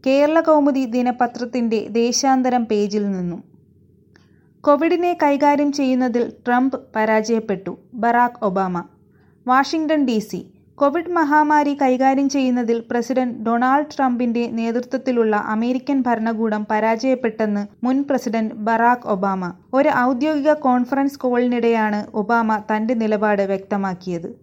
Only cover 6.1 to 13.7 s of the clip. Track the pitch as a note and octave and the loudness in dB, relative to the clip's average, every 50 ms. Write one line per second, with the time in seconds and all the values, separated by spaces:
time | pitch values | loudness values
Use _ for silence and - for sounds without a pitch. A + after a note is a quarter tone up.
6.1 | A3+ A#3+ A#3 - - - _ B3 A#3+ B3 C4 C4+ C4 B3+ - - - A3 A3 A3 | 0 0 -2 -2 -6 -10 _ 0 2 2 2 0 -2 -4 -10 -8 -4 -2 0 2
7.1 | A3 A3 G#3+ G#3+ A#3 A3+ A3 - G3 F#3 - F3+ - - _ _ - A#3+ G#3 A#3 | 2 0 2 0 -2 -2 0 -2 -6 -4 -4 -10 -12 -12 _ _ -8 -2 0 2
8.1 | A#3 A#3+ B3 B3 A#3+ - - G3+ F#3 G3 F#3+ F#3 F3+ F3 F3 - _ _ _ _ | 4 4 2 2 0 -4 -4 -2 0 0 -2 -2 -4 -6 -8 -8 _ _ _ _
9.1 | _ _ _ _ _ _ _ B3 B3+ C4+ C#4 C4+ - D#4+ D#4+ D4 D#4+ D4+ C#4+ B3 | _ _ _ _ _ _ _ 2 2 2 2 0 -2 -4 0 0 0 2 2 2
10.1 | A#3 G#3+ G#3+ - - F3 - - _ _ _ _ _ - C#4+ C#4+ C4+ F4 E4 E4+ | 0 -2 -2 -4 -10 -12 -12 -14 _ _ _ _ _ 0 0 0 0 -2 -4 -2
11.1 | F4 E4+ D#4+ C#4+ D4 D4+ D4+ D4+ D4+ D4+ D4 C#4+ C#4+ C#4+ C#4+ C4 B3+ B3 C4 C4 | 0 0 2 2 4 2 4 4 4 2 2 2 0 0 2 0 2 2 2 2
12.1 | C4+ C4+ C#4 C#4 - C#4+ C4 B3+ B3 B3 A#3+ A3 A#3 A#3 A#3 - A#3+ A#3+ A#3 - | 2 2 0 0 0 0 0 2 0 0 0 0 -2 -2 -2 -4 -4 -4 -2 0
13.1 | C4 C4 B3+ B3 A#3+ - A3 A3+ A#3 A#3 B3 B3+ | 0 -2 -2 -2 -4 -6 -2 -2 0 0 2 2